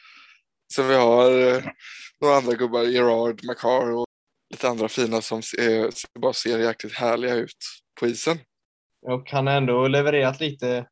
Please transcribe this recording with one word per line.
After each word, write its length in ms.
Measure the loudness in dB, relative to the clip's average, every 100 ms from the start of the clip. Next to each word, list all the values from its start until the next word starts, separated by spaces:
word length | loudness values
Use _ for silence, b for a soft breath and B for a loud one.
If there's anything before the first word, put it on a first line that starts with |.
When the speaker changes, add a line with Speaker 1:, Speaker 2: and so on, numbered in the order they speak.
| B B B B _ _ -8
Speaker 1:
Så 80 | -2
vi 120 | 2
har, 360 | 4 6 6 6 6 4
eh, 160 | 2 -4 B B B B _
några 160 | 2 2
andra 160 | 2
gubbar, 300 | -2 -2 0
Gerard, 600 | 0 2 2 2 0 -4
Makar 480 | -10 -4 0 0 0
och 140 | -4 -6 _ _ _ _
lite 180 | -6 -4
andra 200 | -2 -4
fina 320 | -2 -2 -2
som 220 | -4 -8
se-, 340 | -6 -2 0 0
eh, 140 | -2
som 300 | -6 -14 -4
bara 120 | -4
ser 260 | -2 -2 0
jäkligt 340 | -2 -4 -10
härliga 400 | -4 -2 0 -2
ut 220 | -2 -4 -10 -18 -18 _ -4
på 60 | -4
isen. 320 | -2 -4 -4 -8 _ _ _ _ _ -6
Speaker 2:
Och 240 | -6 -4
han 160 | -2 2
har 80 |
ändå 340 | 2 2 2 2
levererat 520 | 2 2 2 0 0
lite 460 | -6 -4 -4 -4 -6